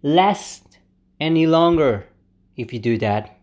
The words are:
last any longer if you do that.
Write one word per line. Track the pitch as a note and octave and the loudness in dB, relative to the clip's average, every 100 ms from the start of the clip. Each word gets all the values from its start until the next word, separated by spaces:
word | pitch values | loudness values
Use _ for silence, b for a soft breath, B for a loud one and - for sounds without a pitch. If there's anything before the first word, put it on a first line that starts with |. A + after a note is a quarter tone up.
last | C#3+ E3 F#3+ G3+ - - _ _ _ _ _ _ | 2 2 2 0 -8 -20 _ _ _ _ _ _
any | D#3 E3 D#3+ | 0 2 4
longer | E3 E3+ E3+ C#3+ G#2 - _ _ _ _ - | 4 4 2 0 -2 -8 _ _ _ _ -14
if | A2+ | -12
you | A#2+ | -6
do | A2+ A2+ | -4 -2
that. | A2 G#2 G#2 _ | -2 -2 -6 _